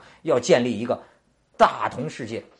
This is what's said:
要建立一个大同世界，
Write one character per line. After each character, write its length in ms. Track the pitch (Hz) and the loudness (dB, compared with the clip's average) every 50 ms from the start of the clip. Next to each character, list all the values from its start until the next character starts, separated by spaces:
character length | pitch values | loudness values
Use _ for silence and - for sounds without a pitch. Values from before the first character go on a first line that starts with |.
| - - - - | -14 -20 -20 -8
要 180 | - 160 143 123 | -2 0 0 0
建 240 | 123 - 165 123 120 | 4 4 4 4 4
立 120 | 127 110 | 0 -2
一 80 | 101 120 | -4 -4
个 160 | 120 110 - - - _ _ _ _ _ _ _ _ _ | -4 -6 -6 -8 -14 _ _ _ _ _ _ _ _ _
大 320 | - 220 - - 123 107 - | 4 4 4 4 0 -6 -6
同 220 | - 113 147 156 | -4 -6 -8 -8
世 160 | - - 127 | -8 -10 -10
界， 160 | 104 113 101 - - - _ | -8 -8 -10 -10 -14 -20 _